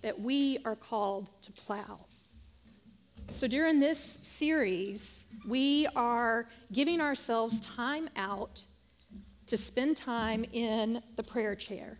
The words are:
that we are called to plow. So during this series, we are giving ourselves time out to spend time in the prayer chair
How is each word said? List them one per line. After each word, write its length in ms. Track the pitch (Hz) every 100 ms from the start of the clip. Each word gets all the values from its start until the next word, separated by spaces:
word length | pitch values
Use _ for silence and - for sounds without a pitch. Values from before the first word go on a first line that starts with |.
that 180 | 226 -
we 380 | 214 277 277 269
are 120 | 247 214
called 540 | - 220 202 196 196 -
to 100 | -
plow. 540 | - - 208 208 185 - - - - - - - - - - _ - -
So 160 | - 254
during 360 | 262 320 302
this 180 | 285 320
series, 1300 | - - - - 302 320 208 180 196 202 - - - 226 202
we 400 | 254 269 294 302 -
are 500 | 240 233 233 226 233 - -
giving 300 | 208 285 339
ourselves 580 | 302 269 - 226 226 220
time 500 | 202 - 247 294 320 -
out 480 | 196 196 214 - - - - - - - - - -
to 100 | 214
spend 400 | - - 269 311
time 480 | - 233 220 220 226
in 500 | 240 233 220 220 233 - -
the 60 |
prayer 320 | - 247 214 202
chair 440 | - 190 - -